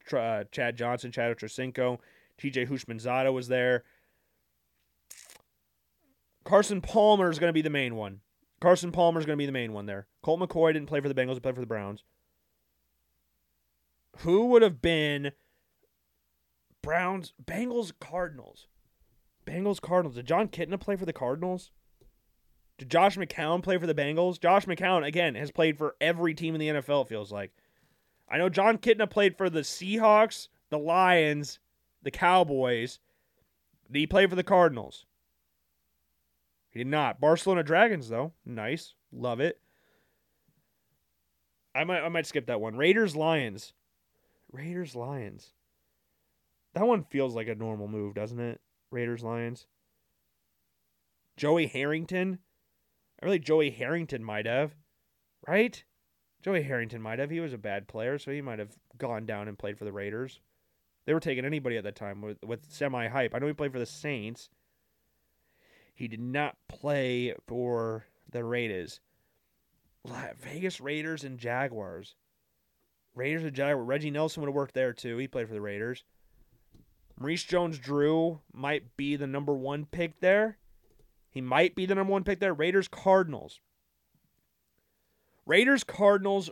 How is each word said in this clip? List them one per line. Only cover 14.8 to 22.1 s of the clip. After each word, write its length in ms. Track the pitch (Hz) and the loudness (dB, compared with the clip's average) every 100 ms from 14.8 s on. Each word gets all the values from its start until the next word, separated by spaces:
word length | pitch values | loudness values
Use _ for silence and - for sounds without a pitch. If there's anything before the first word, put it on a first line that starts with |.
been 500 | 170 160 151 143 143 - _ _ _ _ _ _ _ _ _ _ _ _ _ _ | 0 2 2 0 -4 -8 _ _ _ _ _ _ _ _ _ _ _ _ _ _
Browns, 520 | 147 165 180 190 160 - | -4 -2 0 -4 -8 -16
Bengals, 480 | 131 175 247 240 190 - | -10 -6 -2 -2 -4 -8
Cardinals? 680 | - 175 175 139 - - - _ _ _ _ _ _ _ - | -8 -6 -6 -8 -20 -20 -20 _ _ _ _ _ _ _ -10
Bengals, 360 | 165 202 196 | -4 -2 -2
Cardinals. 340 | 151 180 160 120 | 0 2 2 -2
Did 120 | 123 | 0
John 200 | 170 214 | 2 0
Kitna 320 | - 160 190 | -2 -6 -4
play 160 | - 196 | -4 -4
for 100 | 185 | -4
the 80 | |
Cardinals? 580 | - 123 147 180 185 - _ _ _ _ | -4 -2 -2 -2 -4 -8 _ _ _ _